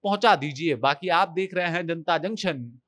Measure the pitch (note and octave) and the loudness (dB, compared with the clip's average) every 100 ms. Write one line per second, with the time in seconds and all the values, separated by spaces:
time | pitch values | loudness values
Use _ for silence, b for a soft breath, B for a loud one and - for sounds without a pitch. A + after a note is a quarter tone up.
0 | G3+ G3+ A3+ F3+ D3 C3+ E3 B2 C3+ D3 | -2 2 4 4 2 -4 -2 2 2 0
1 | F#3 E3+ G3 E3 F#3 F3 F3 E3+ E3+ E3 | 2 2 2 -2 -4 -2 -2 -2 -4 -4
2 | D#3 E3 F3 A3 F#3 C#3 A#2+ A#2+ | 0 0 -2 -4 -4 -4 -10 -16